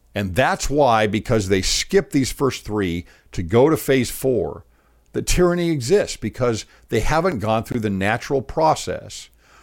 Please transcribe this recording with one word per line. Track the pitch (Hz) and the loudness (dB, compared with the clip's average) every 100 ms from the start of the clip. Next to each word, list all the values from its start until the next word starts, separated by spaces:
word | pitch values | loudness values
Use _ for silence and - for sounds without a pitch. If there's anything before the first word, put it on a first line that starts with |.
| _ 101 | _ -6
And | 98 | -2
that's | 90 147 196 - | 0 0 0 -2
why, | 147 131 110 107 | 2 4 4 2
because | 110 - 113 95 | 0 0 0 2
they | 98 | 0
skip | - - - 196 - | 0 -2 0 0 2
these | 143 131 | 0 0
first | - 135 - | 0 -2 -2
three | - 104 92 85 - _ _ | -4 -2 -2 -2 -8 _ _
to | - | -10
go | 85 117 143 | 0 4 4
to | 151 | 4
phase | - 135 117 | 2 0 0
four, | - 131 117 78 82 - _ _ _ _ | -2 -2 0 -2 -8 -18 _ _ _ _
that | - - | -6 0
tyranny | - 180 175 170 | 2 2 2 0
exists, | 151 117 202 - - | -2 2 2 0 -6
because | 110 - 123 110 - _ - | -8 -2 -2 -2 -8 _ -4
they | 117 | 0
haven't | - 156 185 127 | 2 2 0 -2
gone | 110 110 | 0 -2
through | 110 123 | -2 -4
the | 107 | -2
natural | 95 98 117 - 139 | -2 0 -2 -2 -4
process | - - 156 147 - 80 101 - - _ _ _ | -4 0 2 2 -4 -8 -10 -16 -18 _ _ _